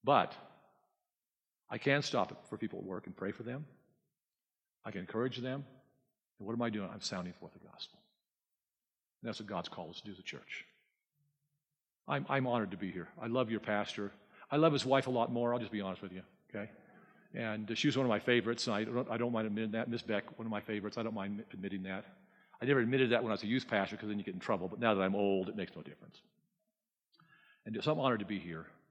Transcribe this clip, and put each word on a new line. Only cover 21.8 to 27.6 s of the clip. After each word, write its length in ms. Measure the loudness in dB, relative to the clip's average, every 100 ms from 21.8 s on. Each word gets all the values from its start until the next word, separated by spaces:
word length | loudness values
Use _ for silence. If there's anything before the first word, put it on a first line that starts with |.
that. 200 | -4 -6 -8 -20 _ _ _ -4
I 40 | 4
never 120 | 4
admitted 320 | 6 4 6
that 120 | 4
when 80 | 4
I 20 |
was 80 | -2
a 60 | 2
youth 180 | 0 2
pastor, 300 | 2 2 -2
'cause 120 | -4
then 100 | -4
you 60 |
get 100 | -4
in 60 | -6
trouble. 280 | 0 0 0
But 100 | 2
now 160 | 4
that 80 | 6
I'm 140 | 4 4
old, 320 | 4 4 0
it 80 | -4
makes 180 | -6
no 80 | -8
difference. 380 | -14 -16 -20 -20 _ _ _ _ _ _ _ _ _ _ _ _ _ _